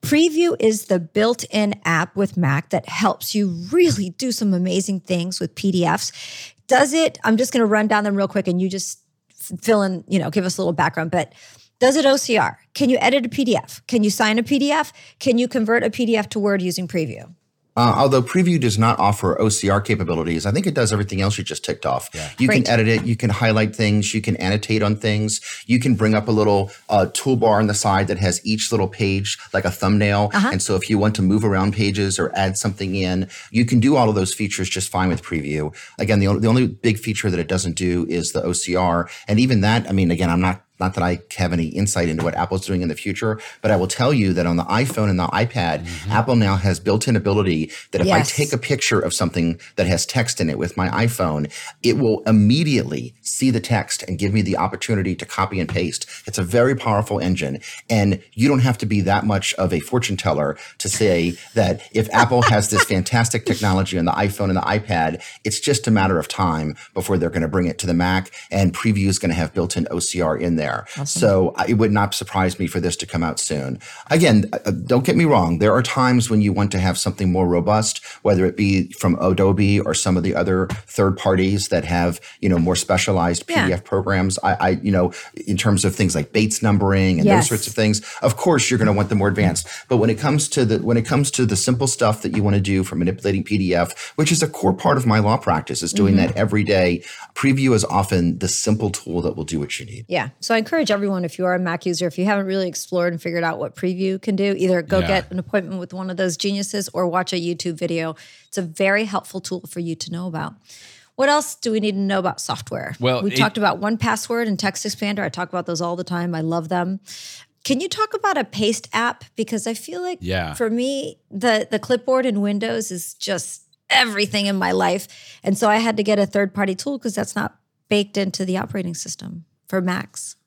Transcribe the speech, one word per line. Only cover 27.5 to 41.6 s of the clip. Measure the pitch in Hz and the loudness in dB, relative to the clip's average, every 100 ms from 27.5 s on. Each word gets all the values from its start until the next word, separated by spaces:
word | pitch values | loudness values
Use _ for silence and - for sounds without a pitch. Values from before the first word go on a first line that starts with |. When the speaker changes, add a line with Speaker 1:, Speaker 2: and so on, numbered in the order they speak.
| 107 | 4
Speaker 2:
on | 110 | 2
the | |
side | 104 110 98 95 | 0 2 2 2
that | 95 | 0
has | 95 87 - | 0 0 -2
each | 107 - | -4 0
little | 117 95 | 0 -2
page | - 101 98 101 - - | -2 0 0 -2 -8 -4
like | 95 95 | -2 -2
a | |
thumbnail. | 95 98 104 104 101 104 | -2 2 2 4 2 2
Speaker 1:
Uh-huh. | 202 220 | 2 0
Speaker 2:
And | 98 | 0
so | - | 0
if | 117 - | -2 0
you | 107 | 2
want | 104 107 | 2 2
to | |
move | 92 104 | 2 2
around | 107 95 98 | 2 2 0
pages | 98 101 98 98 92 | 0 0 0 -2 0
or | 82 | -2
add | 95 95 98 | 0 -2 0
something | 113 95 95 | -4 -4 -4
in, | 95 92 92 95 - - | -2 0 -2 -4 -10 -4
you | 113 120 | 0 2
can | 123 | 4
do | 123 | 4
all | 139 117 | 4 4
of | |
those | 104 92 | 2 0
features | - 104 - 92 | -2 -4 -4 -4
just | - 92 | -4 -4
fine | 92 92 | 0 0
with | 80 | -2
Preview. | - 82 71 76 76 - - - | -4 -6 -2 -4 -4 -8 -20 -6
Again, | 101 104 | 0 2
the | 98 | 4
o-, | 101 | 2
the | 113 | 4
only | 120 123 | 2 2
big | 107 117 107 | 0 -2 -2
feature | - 104 107 | -4 -4 -2
that | 87 | -2
it | 80 | -2
doesn't | 92 90 | -2 -2
do | 76 90 87 85 | -2 0 0 -2
is | 87 82 | -2 -2
the | - | -4
O | 85 | -2
C | 87 - | -4 -2
R. | 90 90 85 85 - - | 0 2 2 -2 -8 0
And | 107 | 2
even | 127 117 | 4 4
that, | 101 117 110 | 4 2 2
I | |
mean, | 95 90 | 2 2
again, | 85 90 | 2 2
I'm | 87 | 2
not, | 92 95 _ _ | 2 -2 _ _
not | 92 | -4
that | 95 | -2
I | 87 87 - - | -2 -2 -6 -4
have | 90 | -2
any | 85 | 0